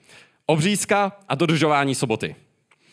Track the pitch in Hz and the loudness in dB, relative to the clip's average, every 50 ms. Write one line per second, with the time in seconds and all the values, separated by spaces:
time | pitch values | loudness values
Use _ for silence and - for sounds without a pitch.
0 | _ _ - - - _ _ _ _ - 156 160 156 202 208 185 - - 214 202 | _ _ -20 -20 -20 _ _ _ _ 0 0 2 2 0 0 -2 0 0 0 0
1 | 202 190 - - _ - 135 131 175 156 165 143 156 151 151 143 139 139 131 - | 0 -2 -4 -10 _ -6 -2 0 0 0 2 2 2 2 2 2 2 0 0 -2
2 | 143 117 110 - - 80 73 - _ _ _ _ _ _ _ _ _ _ | -2 -2 -2 -4 -4 -8 -10 -14 _ _ _ _ _ _ _ _ _ _